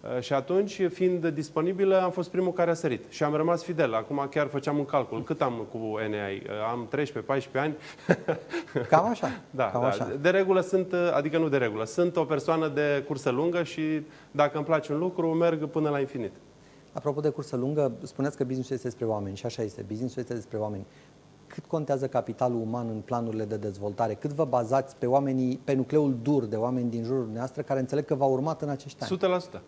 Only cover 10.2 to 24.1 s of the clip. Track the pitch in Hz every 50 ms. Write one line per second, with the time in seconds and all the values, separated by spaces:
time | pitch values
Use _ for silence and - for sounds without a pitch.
10.2 | 143 175 180 196 190 185 190 185 175 180 190 190 180 185 180 180 175 175 143 139
11.2 | 143 156 151 165 160 151 135 139 123 113 104 107 113 110 - - 175 175 170 175
12.2 | 156 127 156 139 143 - 160 160 160 151 139 147 147 147 143 139 135 - 156 131
13.2 | - 139 123 123 160 175 170 175 165 - - - 156 156 156 156 151 - - -
14.2 | - - - 143 147 143 143 151 147 160 160 151 147 - 147 151 175 185 180 -
15.2 | 165 165 160 165 170 170 165 151 151 147 151 160 151 147 143 139 135 135 - 131
16.2 | 113 95 - - - - - - - - - - - - - - - 147 139 147
17.2 | 147 151 - - 135 - - 120 127 139 151 151 143 131 117 - - - - -
18.2 | 139 147 143 - 135 127 131 131 123 - 135 117 - 123 107 - 123 110 110 104
19.2 | 101 98 98 98 - 120 - - 113 104 - - 101 95 107 107 127 123 - 135
20.2 | 120 - 120 113 104 - - 107 107 107 104 95 95 - - - - - - -
21.2 | - - - - - - - - - - - 160 147 - 143 131 139 131 - 123
22.2 | - - 110 - 123 123 120 117 113 110 117 120 120 113 110 107 - - 123 120
23.2 | 117 113 107 110 110 104 110 104 101 104 92 95 101 104 95 90 120 107